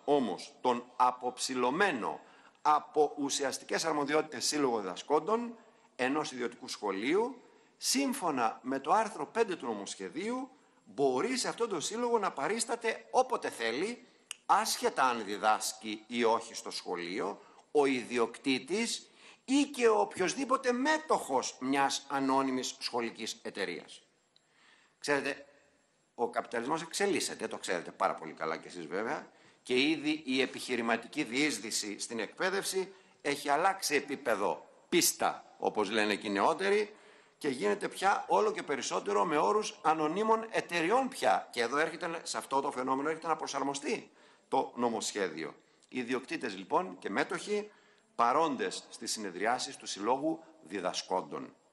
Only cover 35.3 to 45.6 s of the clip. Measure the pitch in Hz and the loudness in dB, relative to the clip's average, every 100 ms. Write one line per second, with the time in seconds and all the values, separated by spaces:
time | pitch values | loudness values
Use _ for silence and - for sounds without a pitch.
35.3 | 73 - - - 107 98 110 104 98 110 | 0 -8 -4 0 2 2 2 2 0 0
36.3 | 98 120 160 190 208 208 - - - _ | 2 4 4 2 2 2 -6 -20 -20 _
37.3 | _ 147 127 202 - 180 - 190 208 - | _ -4 0 0 0 -2 0 2 2 4
38.3 | 180 214 185 - 131 120 180 185 202 185 | 4 4 2 -2 -2 0 -2 2 2 4
39.3 | 151 185 208 208 - 156 160 156 185 220 | 4 4 2 0 0 2 2 2 2 4
40.3 | 220 220 165 - 175 165 240 262 - 165 | 2 2 -2 0 0 4 4 2 2 4
41.3 | 185 - 123 117 143 160 156 175 165 - | 4 2 -2 0 2 0 -2 -6 -6 -6
42.3 | 113 110 135 143 123 127 131 147 160 165 | -6 0 0 0 -2 0 0 0 -2 -2
43.3 | 160 147 139 139 277 294 - - _ - | -2 -2 -2 -2 -2 -4 -4 -6 _ -20
44.3 | _ _ 131 - 117 120 110 - 107 92 | _ _ 0 0 0 -2 0 -4 -2 -2
45.3 | 80 73 - | -4 -8 -12